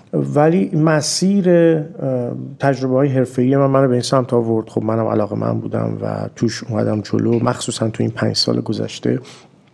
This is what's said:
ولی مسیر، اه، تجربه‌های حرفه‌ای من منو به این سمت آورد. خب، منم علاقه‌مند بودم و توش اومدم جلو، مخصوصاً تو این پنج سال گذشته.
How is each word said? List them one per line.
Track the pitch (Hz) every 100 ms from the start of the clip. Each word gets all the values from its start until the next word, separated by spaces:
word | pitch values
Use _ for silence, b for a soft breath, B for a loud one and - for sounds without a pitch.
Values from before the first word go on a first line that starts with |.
| -
ولی | 151 139 139 156 185 196 156
مسیر، | 160 151 143 - 185 202 180
اه، | 170 165 156 151 - 139 127 120 127 131 139
تجربه‌های | 139 123 131 127 143
حرفه‌ای | 131 123 127 127 139
من | 135
منو | 135 135
به |
این | 123
سمت | - 131 120
آورد. | 120 113 110 110
خب، | -
منم | 110 113 110
علاقه‌مند | 107 104 110 113 113
بودم | 110 113 110 107
و | 107 104 107 -
توش | 117 -
اومدم | - 107 110 107
جلو، | - 110 110 117
مخصوصاً | 120 123 - - 113
تو | 113
این | 113
پنج | - 110 107
سال | - 120
گذشته. | 117 107 110 - 120 127 B B B _ _